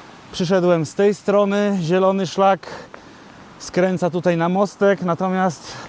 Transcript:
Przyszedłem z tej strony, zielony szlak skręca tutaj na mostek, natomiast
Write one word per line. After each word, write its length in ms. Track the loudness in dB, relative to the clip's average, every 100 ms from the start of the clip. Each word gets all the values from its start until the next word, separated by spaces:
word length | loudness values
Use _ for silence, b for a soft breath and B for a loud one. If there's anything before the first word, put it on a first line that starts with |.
| B -20 -18
Przyszedłem 540 | -6 0 2 4 2 0
z 100 | 0
tej 200 | 2 2
strony, 640 | 0 2 2 0 0 -2
zielony 460 | 0 2 2 0 -2
szlak 400 | 2 2 2 -4 -16 -18 B B B B B B -16
skręca 500 | -6 0 0 0 -2
tutaj 280 | 0 0 0
na 120 | 0
mostek, 520 | 0 -2 2 2 2
natomiast 720 | 0 -2 -2 0 -2 -2 -12 -16